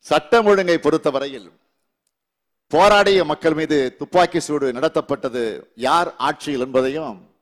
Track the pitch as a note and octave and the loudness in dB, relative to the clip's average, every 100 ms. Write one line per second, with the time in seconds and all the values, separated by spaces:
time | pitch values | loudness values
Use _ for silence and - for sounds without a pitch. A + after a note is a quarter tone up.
0 | - D3+ - A#3 G#3+ G3 F3+ E3 D3 D#3 | 0 -2 2 2 4 2 2 0 2 0
1 | D#3 C3 C#3 C3 F2+ _ _ _ _ _ | 0 -4 -6 -12 -18 _ _ _ _ _
2 | _ _ _ _ _ _ _ D3+ G3+ G#3 | _ _ _ _ _ _ _ 2 4 4
3 | G3+ G3 D#3 D3+ E3 D#3 D#3+ D3+ B2+ - | 4 2 0 -2 -2 -2 0 0 -2 -6
4 | C#3+ F3+ F3 E3+ D3 D3 C3+ B2 D#3 D#3+ | -2 2 2 0 -4 -4 -2 -2 -2 -2
5 | D3+ C#3 C3+ A#2+ A2+ F2 - - B2+ E3 | -4 -6 -6 -4 -6 -8 -16 -6 0 0
6 | F3 - C3+ D3 - C#3 B2+ C3 C3 D3+ | 0 -4 -6 -4 -8 -6 -2 0 -2 -4
7 | D3+ G2 _ _ | -10 -14 _ _